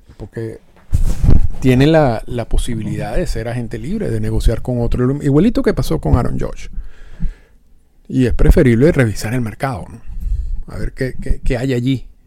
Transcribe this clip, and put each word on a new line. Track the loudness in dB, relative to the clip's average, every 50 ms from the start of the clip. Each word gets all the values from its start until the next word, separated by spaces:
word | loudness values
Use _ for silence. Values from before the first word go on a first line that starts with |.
| _ _ -20
porque | -18 -18 -14 -12 -10 -10 -10 -12 -14 _ _ _ _ _ -2 0 2 2 2 2 2 6 8 8 8 8 6 2 2
tiene | 2 4 4 6 6
la, | 6 4 4 4 2 0 -2 -6
la | -8 -8 -8 -4 0
posibilidad | 0 0 0 0 -4 -6 -6 -6 -6 -6 -6 -4 -2
de | -2 -2
ser | -2 -4 -4 -4 -6
agente | -6 -6 -6 -8 -8 -10
libre, | -8 -6 -6 -6 -4 -4
de | -4 -4
negociar | -4 -2 -2 2 2 2 2 0
con | -4 -4 -4 -2 0
otro, | 0 0 0 0 0 -2 -2 -2
igualito | 0 2 4 2 2 2 0 0
que | -2 -2
pasó | -2 -2 -4 -4 -4
con | 0 0 0
Aaron | 2 2 0 -2 -2
Judge. | -2 -4 -6 -10 -12 -10 -10 -10 -10 -10 -12 -14 -16 -16 -10 -4 -4 -4 -4 -6 _ _ _ _ _ _ _ -20 _ _ _ _ _ -6
Y | -2 0 0
es | 2 2
preferible | 4 4 6 6 6 6 4 6 6 4 4 4
revisar | 4 2 0 0 -4 -6 -6 -4
el | -4
mercado, | -4 -6 -8 -6 -6 -6 -6 -8 -10 -14
¿no? | -16 -16 -12 -10 -10 -6 -4 -4 -4 -2 -4 -4 -4 -6 -6 -8
A | -8
ver | -6 -6 -6 -4
qué, | -4 -6 -4 -4 -4 0
qué, | 0 0 2
qué | 2 0 0
hay | 0 0 -2 -2
allí, | 0 0 0 -2 -2 -4 -12 -20 _ _